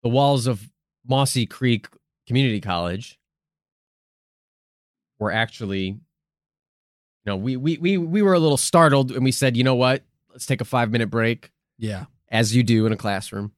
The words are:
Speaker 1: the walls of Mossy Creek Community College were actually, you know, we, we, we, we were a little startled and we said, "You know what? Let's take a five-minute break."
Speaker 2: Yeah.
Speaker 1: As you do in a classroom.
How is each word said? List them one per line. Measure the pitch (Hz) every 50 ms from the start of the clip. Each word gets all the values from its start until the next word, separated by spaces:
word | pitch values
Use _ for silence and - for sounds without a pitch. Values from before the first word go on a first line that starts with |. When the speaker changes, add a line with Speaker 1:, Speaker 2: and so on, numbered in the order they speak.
| -
Speaker 1:
the | 120
walls | 117 131 139 143 143 131 113 127
of | 120 98 104 - _ _ _ _ _ _ _
Mossy | 123 131 135 139 135 - 131 117
Creek | - - - 131 127 120 110 - - _ _ _ _ _ _ _ -
Community | 117 127 139 127 110 101
College | - 104 90 87 87 87 87 101 120 - - _ _ _ _ _ _ _ _ _ _ _ _ _ _ _ _ _ _ _ _ _ _ _ _ _ _ _ _ _ _ _ _ _ _ _ _ _ _ _ _ _
were | 107 107 87
actually, | 110 113 110 - - 113 98 98 95 95 95
you | 98 - _ _ _ _ _ _ _ _ _ _ _ _ _ _ _ _ _ _ _ _ _ _ _ _ _
know, | 104 101
we, | 95 98 123 131 127
we, | 131 156 165 135
we, | 165 185 196 185
we | 170 160 165 208
were | 208 196 185
a | 175
little | 160 156 143
startled | 131 - - - 170 165 151 139 139 135 127
and | 123 131 127
we | 131 127
said, | - 139 131 120 117
"You | 127
know | 131 131
what? | 123 127 127 131 139 _ _ _ _ _ _
Let's | _ 127 -
take | - 135 113
a | 123
five-minute | - - 123 120 110 110 117 113 101
break." | 113 117 113 113 117 - - - _ _ _ _ _ _
Speaker 2:
Yeah. | 113 110 104 92 - - _ _ _ _
Speaker 1:
As | - 113 117 104 110
you | 123 120
do | 104 117 110 107
in | 110 110
a | 104
classroom. | - 110 101 95 95 - - 98 101 104 _